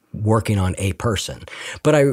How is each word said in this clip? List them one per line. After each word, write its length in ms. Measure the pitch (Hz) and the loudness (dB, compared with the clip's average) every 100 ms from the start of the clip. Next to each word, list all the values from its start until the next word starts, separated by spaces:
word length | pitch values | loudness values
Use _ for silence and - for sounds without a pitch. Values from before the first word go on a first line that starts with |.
| _ | _
working 460 | - 107 110 110 101 | -4 0 2 2 0
on 140 | 92 - | 0 0
a 140 | 98 | -4
person. 480 | 85 120 98 - - - - - - | -2 -2 -4 -6 -12 -16 -16 -14 -2
But 120 | 151 151 | 2 4
I, 80 | 139 | 4